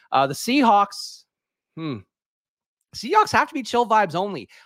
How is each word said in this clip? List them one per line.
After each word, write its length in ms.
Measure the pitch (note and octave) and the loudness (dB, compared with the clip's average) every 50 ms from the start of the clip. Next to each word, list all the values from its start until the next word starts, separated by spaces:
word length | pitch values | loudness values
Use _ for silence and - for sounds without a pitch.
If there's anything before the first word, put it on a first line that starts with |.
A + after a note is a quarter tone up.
| _ _ | _ _
Uh, 160 | - C3 C#3 | 0 2 2
the 80 | C3+ C#3 | 2 -2
Seahawks, 880 | - - - B3 D4 C4+ A3+ G#3 G3+ G3+ - - - - - - - _ _ _ _ _ _ _ _ _ _ - | -4 -2 0 2 2 4 4 4 2 2 0 -4 -12 -16 -16 -16 -20 _ _ _ _ _ _ _ _ _ _ -14
hmm. 220 | D#3+ D#3+ D#3 C3 - F#2+ _ _ _ _ _ _ _ _ _ _ _ _ _ _ _ _ _ - | -10 -8 -8 -8 -8 -12 _ _ _ _ _ _ _ _ _ _ _ _ _ _ _ _ _ -16
Seahawks 360 | - - A#3+ F4+ G#4+ G#4+ G#4 | -12 -6 0 2 2 2 2
have 160 | - A3+ C#4+ | 2 0 0
to 80 | - - | 0 -2
be 80 | D4 A3+ | -8 -6
chill 240 | - - A#3+ A#3+ | -2 0 0 2
vibes 300 | G3+ A3+ A3 G#3 F3 D3 | 4 4 2 2 2 0
only. 320 | E3+ F#3+ G#3 F#3+ C#3+ G2 - - - - | -2 -4 -4 -4 -8 -10 -12 -18 -20 -12